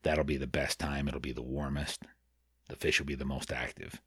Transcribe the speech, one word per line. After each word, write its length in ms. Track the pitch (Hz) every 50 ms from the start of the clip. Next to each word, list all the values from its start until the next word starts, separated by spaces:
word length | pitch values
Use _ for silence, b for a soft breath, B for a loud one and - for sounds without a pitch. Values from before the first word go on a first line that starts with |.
That'll 220 | - 82 78 78 73
be 120 | 71 73
the 120 | 67 67 64
best 320 | - 76 69 - - -
time. 260 | 80 73 71 69 69
It'll 140 | 71 64 62
be 100 | 67 69
the 100 | 60 64
warmest. 600 | 60 64 65 71 73 69 69 71 71 - - - - - - _ _ _ _ _ _ _ _ _ _ -
The 60 | -
fish 240 | - - - - -
will 80 | 69
be 80 | 69 69
the 100 | 67 67
most 280 | 67 67 65 - -
active. 500 | - - - - - - - - - - -